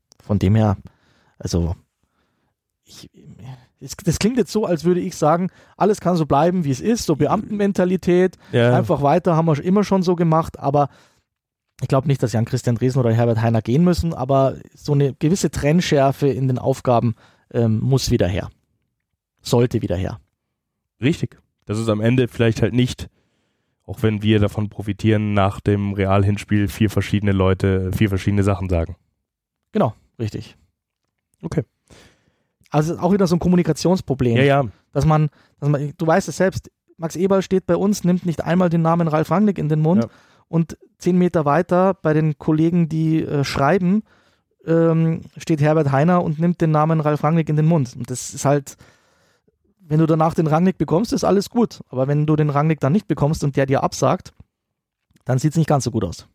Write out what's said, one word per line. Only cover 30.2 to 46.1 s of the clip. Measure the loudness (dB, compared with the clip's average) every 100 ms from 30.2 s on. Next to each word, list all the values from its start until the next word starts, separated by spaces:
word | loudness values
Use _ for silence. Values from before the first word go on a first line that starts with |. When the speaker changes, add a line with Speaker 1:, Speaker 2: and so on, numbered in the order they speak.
| -8 -8 -14 -20 _ _ _ _ _ _ _ _
Speaker 2:
Okay. | -8 -8 -8 _ _ -20 -20 _ _ _ _ _ _
Speaker 1:
Also | -2 -2
es | -2
ist |
auch | 0
wieder | 2 2
so | 0
ein |
Kommunikationsproblem. | 2 2 2 0 0 0 -2 -2 2 4
Speaker 2:
Ja, |
ja. | 4 2 0 -8 _
Speaker 1:
Dass | -2 2
man, | 2 0 _ _ -6
dass | -2
man, | -2 -4 -4
du | 0
weißt | 0 0
es | -2
selbst, | -2 -2 -14 _ _ -12
Max | -10 -4
Eberl | 0 0
steht | 0 -2 0
bei | 0
uns, | 0 0 0
nimmt | 0 -2
nicht | -6
einmal | -2 0 2
den | 2
Namen | 0 0 0
Ralf | 0 0
Rangnick | 2 0 0
in | -2
den | 0
Mund | 2 2 -2
Speaker 2:
Ja. | _ _ _ -6
Speaker 1:
und | -4 -2 -6 _ _
zehn | -2 2
Meter | 2 0 0
weiter | 0 0 2 0
bei | 0 0
den | 0 0 -2
Kollegen, | -2 0 2 2 0
die, | 0 0 0
äh, | -2 -2
schreiben, | -2 0 2 2 2 0 -2 _ _ _ _ _ -2
ähm, | 2 2 2 0 -2 -10 -14
steht | -4 0
Herbert | 2 2 2
Hainer | 2 2